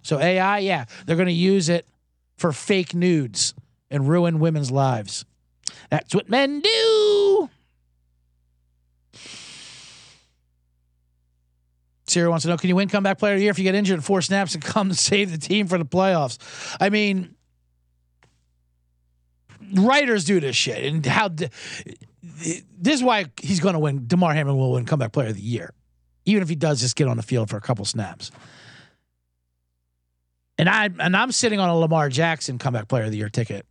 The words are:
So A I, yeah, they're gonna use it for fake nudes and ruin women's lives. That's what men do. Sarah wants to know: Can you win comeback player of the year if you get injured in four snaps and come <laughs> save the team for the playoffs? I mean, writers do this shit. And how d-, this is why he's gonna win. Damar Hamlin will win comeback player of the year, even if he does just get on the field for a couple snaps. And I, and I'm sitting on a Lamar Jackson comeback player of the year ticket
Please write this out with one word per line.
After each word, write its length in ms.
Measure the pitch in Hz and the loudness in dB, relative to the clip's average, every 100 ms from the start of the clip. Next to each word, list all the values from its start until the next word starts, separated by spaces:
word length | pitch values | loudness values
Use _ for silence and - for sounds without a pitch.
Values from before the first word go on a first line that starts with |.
So 180 | - 147 | -2 0
A 200 | 165 185 | 2 2
I, 200 | 190 208 | 0 0
yeah, 260 | 196 165 120 - 185 | -2 -4 -6 -14 -4
they're 120 | 165 | 0
gonna 140 | 180 | 0
use 360 | 170 185 196 160 | 2 2 2 2
it 180 | 170 - _ _ _ _ - | -2 -4 _ _ _ _ -2
for 160 | 175 | -2
fake 400 | 139 - 196 180 | -2 0 0 0
nudes 600 | 175 180 165 123 98 - - _ _ _ | 0 2 2 0 -4 -6 -6 _ _ _
and 180 | 143 135 | -2 2
ruin 320 | 175 175 160 | 2 2 2
women's 320 | 165 156 135 | 2 0 0
lives. 540 | 135 135 117 101 - - _ _ _ - - - | 0 2 0 -6 -12 -14 _ _ _ -16 -16 -4
That's 260 | 147 - 196 | -4 0 -4
what 140 | 196 | 0
men 320 | 247 277 294 | 0 2 0
do. 880 | 392 453 453 440 415 415 403 403 311 _ _ _ _ _ _ _ _ _ _ _ _ _ _ _ _ - - - - - - - - - - _ _ _ _ _ _ _ _ _ _ _ _ _ _ _ _ _ _ _ - | 0 2 4 4 4 4 4 2 0 _ _ _ _ _ _ _ _ _ _ _ _ _ _ _ _ -20 -20 -20 -20 -20 -20 -20 -20 -20 -20 _ _ _ _ _ _ _ _ _ _ _ _ _ _ _ _ _ _ _ -4
Sarah 220 | 175 170 | 0 2
wants 140 | 165 | 0
to 60 | 165 | -2
know: 80 | 170 | -2
Can 100 | 180 | 0
you 80 | 180 | 0
win 140 | 196 | 0
comeback 280 | 202 196 190 | 0 0 0
player 140 | 208 196 | 0 2
of 40 | |
the 40 | |
year 80 | 208 | 0
if 60 | 180 | 2
you 60 | |
get 100 | 190 | 2
injured 220 | 190 196 175 | 2 0 -2
in 60 | |
four 200 | 143 190 | 0 0
snaps 320 | 156 196 185 | 2 0 0
and 80 | 160 | -4
come 300 | - 220 190 | -2 0 0
<laughs> 0 | |
save 380 | 175 - 196 202 | 0 0 2 0
the 60 | 160 | -4
team 300 | - 208 190 | -2 0 0
for 100 | 180 | -2
the 80 | 151 | 0
playoffs? 520 | 175 190 170 131 - - - - - | 2 2 2 -2 -6 -16 -16 -14 -2
I 100 | 196 | 0
mean, 460 | 214 208 190 175 _ _ _ _ _ _ _ _ _ _ _ _ _ _ _ _ _ _ _ _ _ _ - 196 | 2 2 0 -4 _ _ _ _ _ _ _ _ _ _ _ _ _ _ _ _ _ _ _ _ _ _ -20 -2
writers 520 | 190 214 285 277 214 156 | 2 6 4 4 0 2
do 140 | 190 | 2
this 160 | 139 117 | 2 -2
shit. 280 | 131 110 | -2 -4
And 220 | 131 160 135 | -2 -2 0
how 240 | 208 208 | 0 0
d-, 180 | 156 165 - - - - - - _ | -4 -8 -10 -16 -16 -18 -20 -20 _
this 760 | 170 151 165 170 - - 185 294 | -20 -10 -8 -8 -12 -4 0 2
is 80 | |
why 220 | 247 220 160 - | 2 2 -2 -10
he's 220 | 135 185 | -2 0
gonna 180 | 180 165 | 2 0
win. 280 | 151 135 117 | 0 -2 0
Damar 260 | 175 175 | 2 2
Hamlin 240 | 151 139 135 | 2 0 0
will 160 | 131 | 2
win 120 | 127 117 | 0 -2
comeback 280 | 151 113 | -2 0
player 160 | - 113 | -2 -2
of 60 | 101 | -4
the 60 | |
year, 320 | 104 117 - _ _ _ _ _ - | -6 -6 -8 _ _ _ _ _ 0
even 180 | 208 | 0
if 60 | 170 | 0
he 60 | 160 | -2
does 260 | 160 135 | 0 0
just 160 | 123 - | -2 0
get 100 | 139 | 0
on 80 | 117 | -2
the 60 | |
field 260 | 107 123 107 | -2 -2 -2
for 60 | 104 | -6
a 60 | |
couple 240 | - 113 101 | -6 -4 -4
snaps. 460 | - 95 87 - - - - - - - _ _ _ _ _ _ _ _ _ _ _ _ _ _ _ _ - | -6 -8 -10 -18 -18 -20 -20 -20 -20 -20 _ _ _ _ _ _ _ _ _ _ _ _ _ _ _ _ 0
And 100 | 175 | 2
I, 220 | 214 208 175 | 2 0 -2
and 160 | 170 185 | 0 2
I'm 160 | 254 | 0
sitting 280 | - 233 208 | 0 0 2
on 100 | 180 | 2
a 60 | 170 | 2
Lamar 340 | 160 160 147 | 2 2 0
Jackson 480 | 127 165 160 - 123 | 0 0 -2 -6 -6
comeback 320 | 131 120 104 | -4 -4 -2
player 160 | 127 110 | -2 -2
of 60 | |
the 60 | 107 | -4
year 120 | 104 | -4
ticket 360 | 120 110 101 - | -4 -4 -8 -14